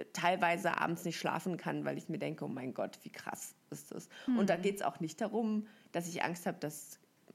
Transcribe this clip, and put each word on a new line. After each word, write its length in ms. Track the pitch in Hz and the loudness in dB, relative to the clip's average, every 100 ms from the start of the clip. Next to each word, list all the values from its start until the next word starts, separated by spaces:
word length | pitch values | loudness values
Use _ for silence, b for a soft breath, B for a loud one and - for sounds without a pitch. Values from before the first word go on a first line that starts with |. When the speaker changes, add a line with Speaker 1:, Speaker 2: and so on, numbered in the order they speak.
| - | -6
Speaker 1:
teilweise 640 | - 175 185 170 175 175 - | 2 4 6 6 6 2 2
abends 280 | 160 175 170 | 2 0 -2
nicht 120 | - | -2
schlafen 380 | 165 170 185 165 | 0 0 -2 -2
kann, 280 | 165 147 143 | -2 -2 -2
weil 100 | 143 | -4
ich 120 | - | -4
mir 80 | 160 | -4
denke, 260 | 143 160 | -4 -4
„Oh 40 | 147 | -6
mein 260 | 131 127 | -4 -6
Gott, 240 | - 98 - | -4 -4 -6
wie 60 | - | -16
krass 440 | - - - - - - | -10 -8 -8 -10 -14 -12
ist 200 | 147 - | -12 -10
das?“ 160 | - - B B 240 | -12 -12 B B 4
Und 140 | 196 | 4
da 80 | 175 | 4
Speaker 2:
Mhm. 40 | |
Speaker 1:
geht's 200 | 202 196 | 2 2
auch 180 | - - | -2 -2
nicht 200 | 160 - | -6 -2
darum, 440 | 208 214 220 214 208 B B | 0 2 2 0 -2 B B
dass 160 | 170 175 | -4 -2
ich 140 | 175 | 0
Angst 220 | 139 175 196 | 0 0 -4
hab, 140 | 165 | -2
dass, 380 | 147 - - - _ _ _ | -4 -6 -14 -18 _ _ _